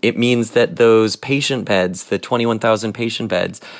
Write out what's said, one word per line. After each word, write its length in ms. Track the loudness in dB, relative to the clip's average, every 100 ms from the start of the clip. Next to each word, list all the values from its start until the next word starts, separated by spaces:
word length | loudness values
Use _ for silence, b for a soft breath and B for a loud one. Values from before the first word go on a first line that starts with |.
It 160 | -2 0
means 340 | 0 2 0
that 240 | 0 0 4
those 400 | 6 6 4 -2
patient 500 | -4 -2 -2 -4 0
beds, 420 | 0 0 -4 -6
the 120 | -6
twenty-one 400 | -2 -2 0 0
thousand 340 | 0 0 -2
patient 340 | -4 -6 -4 -4
beds, 320 | -2 -4 -8 B